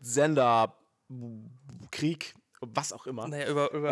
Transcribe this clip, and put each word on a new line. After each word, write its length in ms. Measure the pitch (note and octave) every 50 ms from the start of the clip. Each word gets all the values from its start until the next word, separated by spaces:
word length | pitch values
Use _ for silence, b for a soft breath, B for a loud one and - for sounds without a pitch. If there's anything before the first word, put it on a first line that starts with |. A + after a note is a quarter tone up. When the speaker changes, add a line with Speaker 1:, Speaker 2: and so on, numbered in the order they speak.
Speaker 1:
Xander 760 | B2 A#2 A#2+ C#3 C#3+ D#3 D#3 C#3+ B2+ A#2+ A#2 A2+ A2+ A2 - _ _ _ _ _ _ - C3+ B2 A#2+ A#2 A2+ A2 A2 - B2 B2 C#3 C#3 - - - -
Krieg, 440 | - - D3 D3+ E3+ D3+ - - - _ _ _ _ _
was 320 | - A#2+ A#2 C#3+ D3+ - -
auch 140 | A2+ - -
immer. 200 | B2 A#2 A2 -
Speaker 2:
Naja, 200 | D3 D3 C#3+ C3+
über, 220 | D3 D3 C#3+ C3+
über 200 | - D3+ D3 D3